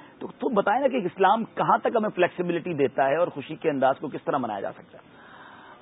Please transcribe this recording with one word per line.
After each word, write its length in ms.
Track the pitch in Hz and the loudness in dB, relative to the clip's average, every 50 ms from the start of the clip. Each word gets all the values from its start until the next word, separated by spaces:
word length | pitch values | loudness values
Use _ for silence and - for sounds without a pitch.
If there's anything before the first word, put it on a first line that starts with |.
| - - - - | -20 -20 -18 -16
تو 80 | - - - - | -14 -14 -12 -6
تم 140 | 247 277 247 | -6 0 0
بتائیں 260 | 196 - 202 208 254 | 0 2 2 0 0
نا 80 | 285 269 | 0 0
کہ 80 | 247 | 0
اسلام 480 | 254 180 175 - 175 190 185 214 233 214 | 0 -4 -4 0 2 4 4 4 2 0
کہاں 340 | - - - 170 156 208 226 | -6 -4 -2 2 2 2 2
تک 180 | - 254 226 | 2 0 0
ہمیں 140 | 226 214 208 - | 0 -2 -2 0
فلیکسیبلٹی 600 | 180 175 170 - - 180 175 170 165 - 185 170 | 0 0 0 0 -4 -4 -4 -4 -4 -4 -6 0
دیتا 340 | 147 139 131 - - 139 135 | 0 0 0 2 0 0 2
ہے 80 | 139 | 2
اور 120 | 160 175 160 | 2 0 -2
خوشی 260 | - 147 127 - 160 | -2 -8 -12 -12 -12
کے 160 | - - 160 | -4 -4 -2
انداز 240 | 143 131 131 131 135 - | 0 2 2 2 2 0
کو 80 | 156 143 | -4 -8
کس 160 | - 147 - | -10 -8 0
طرح 120 | - 151 | 2 2
منایا 240 | 139 123 110 104 101 | 2 2 -2 -4 -4
جا 120 | 104 - - | -6 -8 -8
سکتا 260 | - - - - - | -10 -18 -20 -20 -20
ہے؟ 40 | - - - - - - - - - - - - - - - - | -20 -20 -20 -20 -20 -20 -20 -20 -20 -20 -20 -20 -20 -20 -20 -20